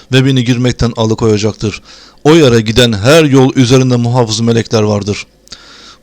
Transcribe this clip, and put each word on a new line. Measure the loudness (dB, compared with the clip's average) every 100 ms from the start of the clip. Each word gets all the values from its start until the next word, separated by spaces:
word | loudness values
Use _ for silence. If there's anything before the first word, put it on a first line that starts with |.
| -4
ve | 0 0
beni | 0
girmekten | -2 -2 -2 -2 -4 -2
alıkoyacaktır. | -4 -2 0 0 -2 -6 -8 -10 _ -20 -20 _
O | 2 4
yere | 4 2
giden | 0 0 0
her | 0 2 2
yol | 4 2 2 2
üzerinde | 2 2 2 0
muhafız | -2 -2 -2 -2
melekler | -2 -2 -2 -2
vardır. | -2 -2 -4 -8 -10 _ _ -20 -20 -20 -20 -16